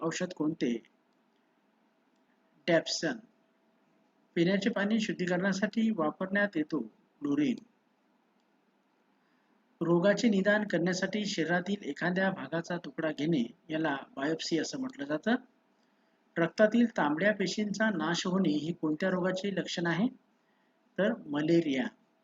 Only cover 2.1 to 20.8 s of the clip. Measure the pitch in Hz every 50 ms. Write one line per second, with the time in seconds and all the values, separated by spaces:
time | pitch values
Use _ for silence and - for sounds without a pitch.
2.1 | _ _ _ _ _ _ _ _ _ _ _ - 165 156 - - - - 170 156
3.1 | 123 110 - - _ _ _ _ _ _ _ _ _ _ _ _ _ _ _ _
4.1 | _ _ _ _ - 175 170 180 202 196 - 233 - 190 202 208 226 220 220 -
5.1 | 160 - 180 175 180 180 190 202 190 190 202 - - 226 220 226 220 170 156 151
6.1 | - - 185 185 202 202 202 202 - 160 151 - 160 139 113 - - _ _ _
7.1 | _ - 143 143 143 143 151 127 110 - - - _ _ _ _ _ _ _ _
8.1 | _ _ _ _ _ _ _ _ _ _ _ _ _ _ _ _ _ _ _ _
9.1 | _ _ _ _ _ _ _ _ _ _ _ _ _ - 165 165 170 170 185 202
10.1 | 196 - 247 233 202 190 185 208 208 214 208 208 185 165 170 185 180 - 190 190
11.1 | - 208 208 - - 170 - - 175 151 - 202 202 - - 139 147 - 156 175
12.1 | 180 190 190 190 185 135 131 135 165 170 165 - 175 170 - 151 - - 160 156
13.1 | 147 - 143 165 170 131 117 - - _ _ - 156 156 160 151 139 135 131 -
14.1 | - 135 139 156 160 160 - - 170 156 - - - 135 131 131 - - 139 143
15.1 | - 156 - 220 247 - - - _ _ _ _ _ _ _ _ _ _ _ _
16.1 | _ _ _ _ - 170 170 160 - - 214 214 220 233 240 226 - - 156 147
17.1 | 151 160 190 214 208 202 190 180 - - 208 202 180 - 220 220 196 160 156 165
18.1 | 170 - - 185 180 196 185 160 147 147 147 165 175 - 160 156 151 - 190 190
19.1 | 185 180 180 185 185 185 - 202 185 175 160 - - 175 170 170 160 165 226 262
20.1 | - - _ _ _ _ _ _ _ _ _ _ _ _